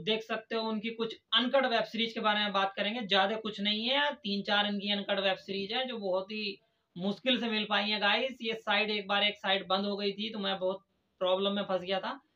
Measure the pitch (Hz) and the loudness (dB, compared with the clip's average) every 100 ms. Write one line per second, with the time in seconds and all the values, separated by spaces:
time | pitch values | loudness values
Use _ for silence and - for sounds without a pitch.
0 | 170 220 - 220 - 226 226 220 226 226 | 0 -2 -2 -6 -4 -4 -2 -2 -4 -4
1 | 226 - _ 226 247 269 254 226 214 220 | -4 -6 _ 2 4 4 4 2 0 -2
2 | 226 233 214 208 208 196 190 - 202 240 | -2 0 2 2 2 2 0 0 -2 -2
3 | 196 196 196 220 208 202 202 214 233 277 | 2 4 4 0 -4 -2 -2 0 0 2
4 | 294 - 202 202 196 202 208 202 202 202 | 0 -2 -2 -2 2 2 2 0 0 -2
5 | 202 196 190 190 - 196 196 240 254 226 | 0 0 2 0 -4 -6 -4 -4 -4 -4
6 | 196 185 190 214 208 - _ _ _ 175 | -2 -2 -2 -6 -6 -8 _ _ _ -4
7 | 190 202 262 247 226 214 208 202 208 214 | -4 -2 0 2 2 -2 0 0 0 0
8 | 202 220 262 247 226 220 - 208 214 208 | 2 2 0 -4 -6 -4 0 0 2 -2
9 | 190 202 208 202 196 196 180 196 202 202 | 0 2 2 0 0 0 2 0 2 0
10 | 202 196 220 220 196 190 185 190 - _ | -2 -2 -6 -4 -2 0 -2 -2 -8 _
11 | _ _ 185 185 196 202 196 185 180 190 | _ _ 0 2 2 0 0 -2 0 -2
12 | 220 277 _ | -2 -8 _